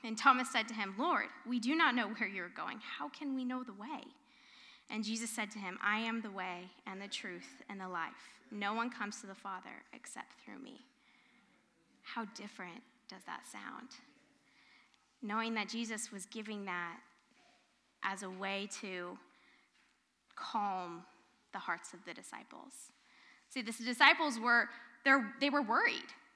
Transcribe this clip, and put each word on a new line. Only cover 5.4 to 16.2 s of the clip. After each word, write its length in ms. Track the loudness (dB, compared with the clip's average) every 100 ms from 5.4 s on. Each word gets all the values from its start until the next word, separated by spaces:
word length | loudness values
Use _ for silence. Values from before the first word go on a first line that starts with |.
| -4
to 80 | -4
him, 180 | -8 -2
"I 160 | 2 2
am 240 | 0 -2
the 100 | -4
way 400 | -6 -6 -6 -10 -14 -10
and 160 | -10
the 60 | -6
truth 540 | -6 -6 -10 -12 -18 -12
and 100 | -8
the 80 | -4
life. 520 | -4 -4 -8 -20 -20 -12
No 220 | -2 0
one 160 | 2 -2
comes 320 | -2 -6 -6
to 60 | -12
the 80 | -10
Father 480 | -8 -8 -8 -14 -16
except 420 | -16 -12 -12 -12
through 260 | -16 -16 -14
me." 260 | -14 -16 -20 _ _ -20 _ _ _ _ _ _ _ _
How 220 | -8 -6 -6
different 580 | -10 -14 -12 -12 -12 -18 _ -18
does 160 | -16 -10
that 200 | -10 -10
sound? 520 | -12 -10 -12 -14 -18 -20 -20 _ _ _ -20 -20 -20 _ _ _ _
Knowing 320 | -2 0 0 0
that 140 | 0
Jesus 420 | -2 -4 -4 -6
was 140 | -10